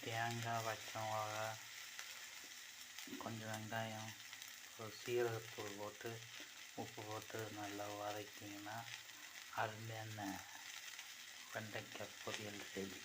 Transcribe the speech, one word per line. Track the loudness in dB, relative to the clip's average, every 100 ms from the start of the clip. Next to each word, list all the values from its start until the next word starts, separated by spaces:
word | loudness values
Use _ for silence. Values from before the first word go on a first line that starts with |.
தேங்காய், | 2 6 6 6 6 6 4
பச்சை | 2 0 2
மிளகா, | 4 4 4 4 2 0 -4 -6 -6 -6 -6 -6 -6 -6 -6 -8 -8 -8 -6 -6 -4 -2
கொஞ்சம் | -2 0 0
வெங்காயம், | 0 2 2 2 0 -2 -4 -8 -6 -6 -8 -8 -4
ஒரு | -4 -2 4
சீரகத்தூள் | 8 8 6 0 -2 -2 0
போட்டு, | -2 -2 -2 -2 -4 -6 -6 -8 -6 -4
உப்பு | -2 -2
போட்டு | -2 -2 0 0 0
நல்லா | 0 0 2 0
வதக்கிங்கன்னா, | 2 2 2 -2 -6 -6 -4 -2 -2 -2 -4 -6 -8 -8 -8 0 4
அருமையான | 4 4 -2 -2 0 0 0 0 -2 -6 -6 -4 -4 -4 -6 -6 -8 -8 -4
வெண்டைக்காய் | -2 0 -2 -2 -2 -2 -2 -2
பொரியல் | 0 0 -2 -2 0
ரெடி. | 0 -2